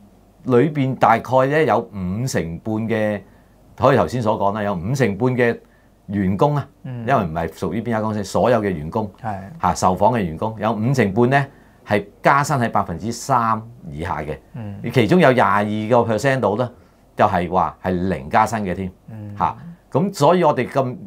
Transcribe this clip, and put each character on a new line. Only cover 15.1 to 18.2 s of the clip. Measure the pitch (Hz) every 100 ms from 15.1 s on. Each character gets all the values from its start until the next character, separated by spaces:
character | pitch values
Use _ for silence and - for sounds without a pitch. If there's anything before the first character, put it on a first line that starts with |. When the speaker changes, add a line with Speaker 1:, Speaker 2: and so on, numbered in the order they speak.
| 185
Speaker 1:
有 | 143
廿 | 123 98
二 | 101
個 | 104 107 107 120 110
percent | 107 135 131
度 | 104 110
咧 | 120 - _ _ _ -
就 |
係 | 98 92 90
話 | 90 80 -
係 | 92 90 87
零 | 78